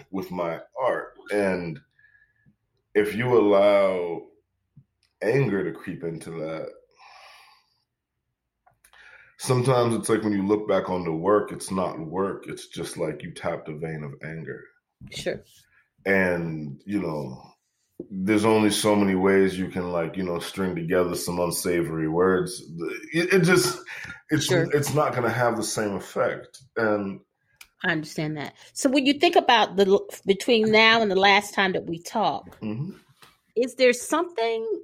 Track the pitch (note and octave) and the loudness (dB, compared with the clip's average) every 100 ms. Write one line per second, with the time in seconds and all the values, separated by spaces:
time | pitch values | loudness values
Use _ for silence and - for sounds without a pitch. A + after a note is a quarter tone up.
0 | - F#2 F2+ F2+ E2+ D2+ - B2 B2 D#2+ | -10 -10 -6 -6 -6 -6 -10 -4 -2 -2
1 | - - - G#2 G2 F2+ E2+ D2 _ _ | -6 -14 -4 -2 0 -2 -6 -10 _ _
2 | _ _ _ _ _ _ _ _ _ G#2 | _ _ _ _ _ _ _ _ _ -2
3 | G#2 G2+ B2 A#2 G#2 G2 G2+ G2+ G2 F#2 | 0 0 2 4 6 6 6 6 4 0
4 | F2 E2 - _ _ _ _ _ _ _ | -4 -8 -12 _ _ _ _ _ _ _
5 | _ - G2+ C#3 A#2+ G2 E2+ - F#2+ E2 | _ -6 0 2 2 0 -2 -6 -10 -8
6 | E2+ D#2+ E2+ E2 D#2 D#2+ - - _ _ | -8 -8 -10 -10 -8 -8 -10 -14 _ _
7 | - - - - _ _ _ _ _ _ | -20 -20 -20 -20 _ _ _ _ _ _
8 | _ _ _ _ _ _ _ _ _ - | _ _ _ _ _ _ _ _ _ -20
9 | - - _ - - B2 B2+ B2 A#2 A2 | -20 -20 _ -8 -2 0 2 2 2 0
10 | G#2+ A2 G#2+ G2 G2 G#2 G2+ F#2+ F#2 F2+ | 0 0 0 0 2 0 2 -2 0 -4
11 | E2+ D#2+ F#2 G#2 G2+ E2 - F#2+ E2+ - | -4 -2 2 2 2 -8 -6 -4 -4 -6
12 | D#2+ F2+ G2 - - - - F2 E2 F2 | -8 -4 -4 -6 -12 -14 -14 -12 -10 -6
13 | D#2 D2 E2+ - F2+ D#2 - D2+ D#2+ D#2 | -6 -8 -12 -8 -6 -6 -8 -10 -10 -10
14 | C#2+ C#2 D#2 D#2+ C#2 - - _ _ _ | -12 -12 -14 -12 -12 -14 -18 _ _ _
15 | - - - - - _ _ _ _ _ | -18 -10 -8 -8 -12 _ _ _ _ _
16 | F#2+ G2 F#2 F2 E2 D#2 D2 C#2 F#2+ G2+ | 0 2 2 0 -4 -6 -10 -12 -6 -4
17 | E2+ D2+ C2 B1+ - _ _ _ _ - | -4 -6 -8 -12 -20 _ _ _ _ -18
18 | - F#2+ F#2+ G#2+ A2 A2 G#2+ G2+ G#2+ G#2 | -12 -4 2 4 4 4 4 2 2 4
19 | G2 F#2 G2 G2 F#2+ F2 F2+ F#2+ F2 F2 | 4 4 4 6 4 2 -4 -4 -4 -2
20 | D#2+ F#2+ F2+ E2+ - - F#2+ E2+ E2+ F#2 | -4 -4 -4 -4 -6 -4 -4 -4 0 2
21 | F2 E2+ - F2 F2 E2 F2+ F2 D#2 D#2+ | 2 -2 -4 -2 -2 -2 0 0 0 -2
22 | D#2 E2 F#2 F2+ E2 - - E2 - - | 0 2 4 2 0 -8 -14 -10 -8 -8
23 | - D#3+ F3+ F#3+ E3+ F3+ - - - - | -4 -2 2 4 6 4 2 -4 -12 -14
24 | - - - D3 - F3 E3 D3 - D3 | -14 -16 -4 -2 0 0 2 0 0 0
25 | C3+ B2+ A2+ A#2 A#2+ A2 G#2 A#2+ G#2+ F#2+ | 0 0 -2 0 0 0 -4 -4 -4 -4
26 | - F3+ A#2 - - - _ A#2 A2 G#2 | -6 -2 -2 -4 -12 -20 _ -2 0 0
27 | G2 F#2+ _ _ _ _ - _ F#3 D#3+ | -2 -10 _ _ _ _ -20 _ -4 -4
28 | D#3 - D3+ D3+ C3+ - - - C#4 C#4+ | -4 -6 -6 -6 -10 -14 -16 -2 2 2
29 | C4 C#4+ F4 F4+ - A#3 - F3+ F#3+ G3+ | 2 2 4 4 6 4 4 2 4 4
30 | - - F#3 F#3+ - A3+ A3 G#3+ A3+ A#3 | 0 -6 -2 0 2 2 4 6 6 4
31 | G#3+ F#3+ G3+ G3 G3+ - F#3+ F3 - E3+ | 2 4 4 4 2 -2 0 -2 -6 -10
32 | - A3+ F3+ C3+ - - G#2+ A2+ F3 - | -6 -2 -2 -2 -8 -12 -8 -6 -8 -12
33 | _ _ - _ _ A3 B3+ - B3+ A#3+ | _ _ -20 _ _ -2 -2 4 4 4
34 | - D#4 F4 A4+ A#4 A4+ A4+ G4+ | 0 -2 -2 -2 -2 -2 -4 -6